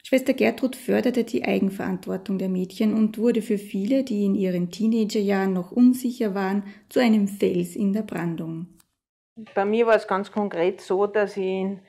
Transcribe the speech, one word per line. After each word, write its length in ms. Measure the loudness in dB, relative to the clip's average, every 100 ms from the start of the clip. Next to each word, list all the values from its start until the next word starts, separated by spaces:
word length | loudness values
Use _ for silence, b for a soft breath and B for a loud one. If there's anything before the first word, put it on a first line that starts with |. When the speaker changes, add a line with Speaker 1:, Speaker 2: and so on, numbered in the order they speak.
| 0
Speaker 1:
Schwester 280 | 0 2
Gertrud 420 | 2 2 0 -2 -4
förderte 480 | -2 0 2 0
die 220 | -2 -2 -2
Eigenverantwortung 880 | 0 0 -2 -6 -6 -6 -8 -4 -4
der 140 | -2
Mädchen 420 | -4 -4 -2 0
und 240 | 2 0 2
wurde 240 | 2 2
für 160 | 0 -4
viele, 480 | -4 -4 0 0
die 220 | 0 0 0
in 80 |
ihren 360 | 2 0 0 -2
Teenagerjahren 840 | -2 0 0 0 0 0 0 0
noch 180 | -2 -2
unsicher 600 | 4 6 6 -2 -2 -2
waren, 300 | -2 -2 -2 -4 B B
zu 100 | 2
einem 260 | 4 4 2
Fels 480 | 0 0 0 -2
in 200 | -2 0
der 80 | 0
Brandung. 640 | -4 -4 -4 -6 -8 -8 -12 _ _ _ _ _ _ -20 -6
Speaker 2:
Bei 100 | -2
mir 220 | 2 2 4
war 80 |
es 120 | 4 4
ganz 240 | -2 -2
konkret 520 | -4 -2 0 0 0
so, 240 | -2 0 2
dass 320 | 0 -2 -2
ich 80 | -2
in 340 | -2 -4 -6